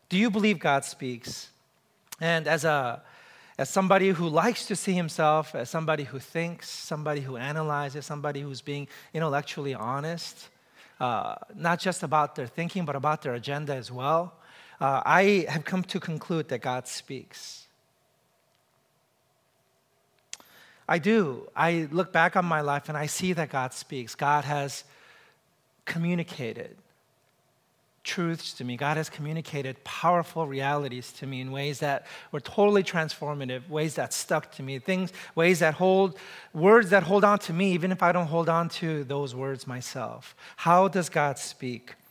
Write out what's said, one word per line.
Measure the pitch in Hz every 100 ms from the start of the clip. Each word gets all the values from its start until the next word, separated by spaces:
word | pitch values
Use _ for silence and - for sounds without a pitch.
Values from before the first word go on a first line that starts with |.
| -
Do | 185
you | 233
believe | 208 208 175
God | 156 139
speaks? | - - 131 120 - - - _ _ _ _ _ _ -
And | 165 165 151
as | 160 156
a, | 147 123 120 - - - - - -
as | 139
somebody | 196 190 190 190
who | 165 170
likes | 156 208 226 -
to | 196
see | -
himself, | 180 165 - 156 156 151
as | 147 120
somebody | 165 160 156 131
who | 131
thinks, | - 165 170 170 -
somebody | - - 151 151 147
who | 135 123
analyzes, | 135 156 156 147 143 143 139
somebody | 147 147 143
who's | 143 131
being | - 143 143 - -
intellectually | 156 160 139 143 - 139
honest, | 123 110 139 156 170 - - - _ _ _ - -
uh, | 127 110 55 53 -
not | 196 165 170
just | 190 175
about | 151 151 147 -
their | 120
thinking, | - 170 190 156
but | 139
about | 143 156
their | 143
agenda | 120 113 143 147 135
as | 117
well, | 127 139 160 175 - - - - -
uh, | 135 135 -
I | 165 196 202 160
have | 151 -
come | 185
to | 180 185
conclude | - 156 - 165 147
that | 123
God | 131 127 -
speaks. | - - 131 - - - - - _ _ _ _ _ _ _ _ _ _ _ _ _ _ _ _ _ _ _ _ _ _ _ _ _ _ - _ - - _ -
I | 170
do. | 185 226 160 123 -
I | - 160 170 151
look | 165 175
back | 165 175 190
on | 175
my | 156
life | 147 143 -
and | 151
I | 151
see | - 185
that | 170 147
God | 139 127
speaks. | - - 139 113 -
God | 143 147 139
has | 147 139 - - _ - - _ _ _ _ _ _
communicated | - 170 170 175 165 - 117 - - - _ _ _ _ _ _ _ _ _ _ _ _
truths | - - 170 165 -
to | -
me. | 123 123
God | 143 156
has | 156
communicated | - 147 160 - 143 131 120
powerful | - - 165 175 160 160 156
realities | 135 139 147 139 123 120
to | - 135
me | 131
in | 131
ways | 135 143 135
that | 147 139 - - -
were | 147
totally | - - 208 202
transformative, | 185 175 156 - 147 147 131 127 156
ways | 151 156 165
that | 123
stuck | - - 160 -
to | -
me, | 135 135
things, | 151 185 180 - - -
ways | 170 175
that | 160 151
hold, | 185 190 190 - - - -
words | 156 185 226 190
that | 196
hold | 160 202
on | 202 202
to | -
me, | 165 196
even | 175 185
if | 180
I | 175
don't | 180 165
hold | 165 165
on | 165 165
to | - 165 151
those | 131 143 143 127
words | 135 135 131
myself. | 123 - 135 113 117 - - - -
How | 165 175 190
does | 190 156
God | 160 147 131
speak? | - - 127 117 - - _